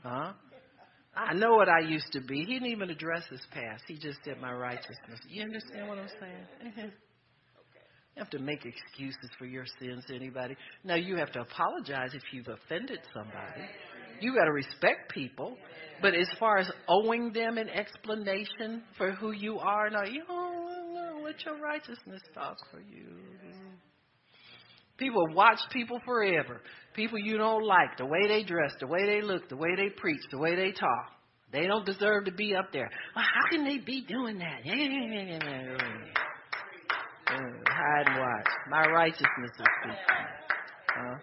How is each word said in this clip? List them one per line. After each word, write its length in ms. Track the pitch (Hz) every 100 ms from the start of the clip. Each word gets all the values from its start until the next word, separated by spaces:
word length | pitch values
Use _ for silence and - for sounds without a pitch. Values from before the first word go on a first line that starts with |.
Huh? 300 | 127 127 160 202 - - _ _ - _ _ -
I 180 | 175
know 220 | 175 226 226
what 140 | 190
I 100 | 165
used 320 | 160 156 -
to 80 | 143
be." 200 | 127 139
He 140 | 175
didn't 140 | 254 247
even 220 | 226 190
address 360 | 151 156 170 165
his 180 | 127 -
past. 380 | 156 117 107 -
He 100 | 156
just 240 | 151 139 -
said, 160 | 127
"My 100 | 127
righteousness." 720 | 123 123 123 - 123 - 113 131
You 160 | 180
understand 440 | 214 220 - 208 202
what 120 | 196
I'm 100 | 196 -
saying? 280 | 185 180 180 - 233
Mm-hmm. 240 | 220 214 190 _ _ _ _ _ _ _ - _ _ _ -
You 20 |
have 120 | 202
to 80 | 147
make 260 | 135 147 -
excuses 640 | - - - 135 135 123 -
for 60 | 127
your 200 | 131 123 -
sins 240 | 127 123 123
to 80 | 127
anybody. 420 | 131 127 123 135 - -
Now, 120 | 190 170
you 200 | 175 180
have 160 | 143
to 100 | 127
apologize 720 | 117 - 175 339 208 139 127
if 200 | 139 -
you've 160 | 131 120
offended 500 | 110 - 165 269 226 -
somebody. 560 | 113 107 107 101 - - - - - - -
You 160 | 220 262
gotta 160 | 160
respect 600 | 147 135 - 185 - -
people. 440 | - 127 - 160 254 - - - -
But 120 | 196
as 160 | 170 180 -
far 200 | 226 202
as 120 | 185 - -
owing 420 | 180 220 233 233
them 260 | 220 226 233
an 120 | 220
explanation 1120 | 185 208 - 220 214 202 196 208 - 220 226 - -
for 160 | 190
who 180 | 196 214
you 280 | 208 208 214
are, 300 | 180 208 214
no, 140 | 214
you 220 | 196 262 339
don't, 680 | 349 359 349 339 349 339
no, 280 | 339 339 302
let 180 | 302 302 320
your 120 | 302
righteousness 640 | 302 302 302 233 - 190 -
talk 240 | - 139 - -
for 120 | -
you. 340 | 202 - - 175 185 185 185 185 190 185 180 _ _ _ _ _ - - - - _ -
People 280 | 262 226 160
watch 260 | 160 220 220 -
people 280 | 254 233 240 247
forever. 560 | 247 202 165 127 120 - - -
People 240 | - 220 226
you 200 | 208 220
don't 260 | 220 220
like, 340 | 214 180 143 -
the 80 | 127
way 220 | 160 208
they 160 | 214
dress, 280 | 190 170 143 -
the 60 | 131
way 180 | 170 202
they 140 | 208
look, 280 | 208 180 -
the 80 | 131
way 180 | 160 185
they 140 | 196
preach, 320 | 196 190 147 -
the 80 | 131
way 180 | 160 175
they 160 | 190
talk. 400 | - - 120 117 - _ _ _
They 140 | 139 175
don't 200 | 214 190
deserve 400 | 196 208 208 196
to 60 |
be 240 | 180 208 190
up 160 | 190
there. 160 | 143 113 - - -
"Well, 100 | 220
how 240 | - -
can 140 | 330
they 160 | 285 285
be 220 | - 262
doing 360 | 226 226 240 208
that?" 260 | 170 147 123 226 285 269 233 220 190 165 151 135 131 127 123 110 107 - - - - - - - - - - - -
Hide 760 | 131 127 120 113 - 147 147 139
and 120 | 131
watch. 280 | 127 110 - - -
My 160 | 147 156
righteousness 600 | 165 165 160 143 - 120 -
is 80 | - -
speaking. 160 | 120 110 - - - - - - - - -
Huh? 260 | - 123 123